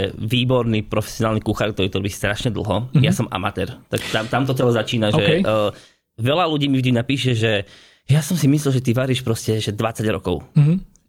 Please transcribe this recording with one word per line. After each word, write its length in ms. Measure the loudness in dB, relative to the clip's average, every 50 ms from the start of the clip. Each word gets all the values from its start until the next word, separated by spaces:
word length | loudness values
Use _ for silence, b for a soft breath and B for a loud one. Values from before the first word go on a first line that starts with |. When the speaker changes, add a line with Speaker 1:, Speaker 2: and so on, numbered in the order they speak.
| -2 -2 -4
Speaker 1:
výborný 680 | -6 -6 -2 0 0 2 2 2 2 2 2 0 0 -2
profesionálny 580 | -2 -2 -4 -4 -4 -4 -2 -2 0 0 0
kuchár, 300 | -2 -2 -2 -2 -2 -4
ktorý 160 | -2 -2 -2 -2
to 100 | -2 -2
robí 120 | -4 -4
strašne 400 | -4 -4 -4 -4 -4 -4 -4 -4
dlho. 400 | -4 -2 -2 -2 -2 -2 -2 0
Speaker 2:
Mhm. 100 | 2 2
Speaker 1:
Ja 100 | 4 4 2
som 140 | 0 -2 -4
amatér. 460 | -4 -6 -6 -6 -6 -6 -6 -6 -8 -12 -10
Tak 160 | _ -6 -6 -4 -4
tam, 160 | -4 -4 -2
tam 160 | -2 -2 -2 0
to 80 | 0 0
celé 180 | 0 2 2 2
začína, 340 | 2 0 -2 -2 0 0 2
že, 100 | 2 2
Speaker 2:
OK. 100 | 2 2 2
Speaker 1:
e, 100 | 2 2 2 0 0 0 -2 B B B B B B B _ _
veľa 280 | -4 -2 0 0 2 0
ľudí 220 | 0 0 0 0
mi 120 | 0 0 2
vždy 120 | 2 2 2
napíše, 400 | 2 0 0 -2 0 0 0 0
že 340 | 2 2 2 0 0 -2 B B B B B B B B
ja 140 | 2 2 2
som 140 | 2 2 0
si 120 | 2 4
myslel, 240 | 4 4 4 2 2 0
že 80 | 2
ty 100 | 2 2 0
varíš 280 | 2 0 0 0 -2
proste, 380 | -2 -2 -4 -2 -2 -2 -2 -2
že 120 | -2 -4
dvadsať 360 | -2 -2 -2 -2 -2 -2 -2 -2
rokov. 340 | -2 -2 -2 -2 -4 -4 -4 0 4
Speaker 2:
Mhm. 420 | 4 4 6 4 2 -2 -6 _ _ _